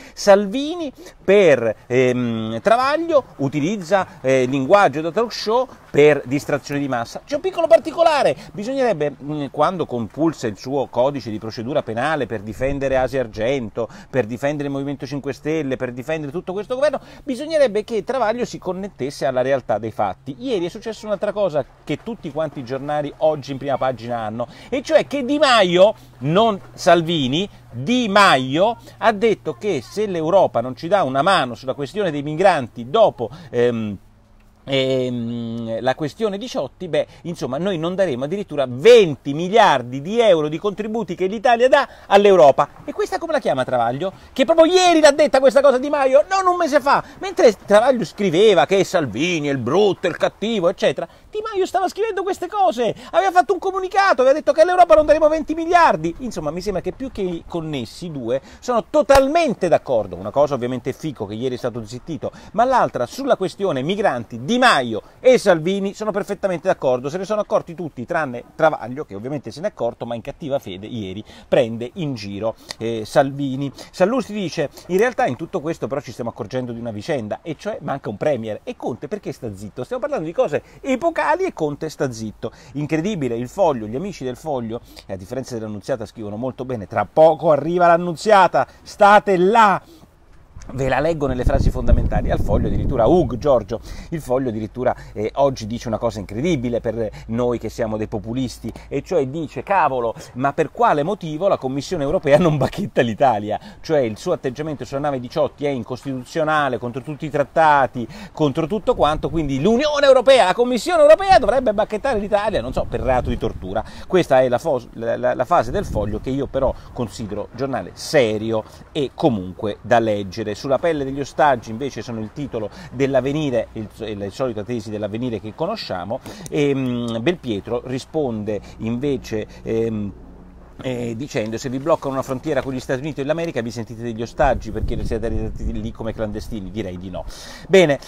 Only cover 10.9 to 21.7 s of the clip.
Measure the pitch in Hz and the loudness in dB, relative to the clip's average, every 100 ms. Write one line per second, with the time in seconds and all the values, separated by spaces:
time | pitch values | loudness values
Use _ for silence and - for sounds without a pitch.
10.9 | 120 127 143 117 107 113 110 113 143 143 | 0 0 -2 -8 -10 -10 -10 -6 -4 -4
11.9 | 110 139 160 113 110 104 104 131 143 135 | -4 -4 -2 -4 -6 -10 -6 -4 -4 -2
12.9 | 131 131 131 120 104 110 139 110 - 113 | 0 0 -2 -4 -4 -2 -2 -4 -6 -8
13.9 | - - 131 110 120 139 147 143 139 139 | -10 -6 -2 -2 -4 -4 -4 -4 -6 -6
14.9 | 139 135 143 139 127 147 160 139 131 127 | -8 -8 -8 -8 -8 -4 -4 -4 -4 -6
15.9 | 120 120 160 147 156 180 185 208 254 294 | -8 -6 -6 -6 -8 -8 -8 -6 -2 -2
16.9 | 262 - - - 240 302 320 269 202 208 | -2 -8 -14 -8 -8 -2 2 2 0 -4
17.9 | 226 170 254 214 233 233 160 - 180 202 | -4 -4 -2 -2 -2 -4 -6 -8 -8 -10
18.9 | - 131 - 147 127 127 139 - 107 113 | -8 -8 -4 -2 0 2 0 0 -4 -4
19.9 | - 101 - - 247 254 214 170 214 226 | -2 -4 -4 -12 -10 -4 -2 -4 -6 -10
20.9 | 214 214 202 208 202 196 151 - | -10 -6 -4 -2 -2 0 0 -4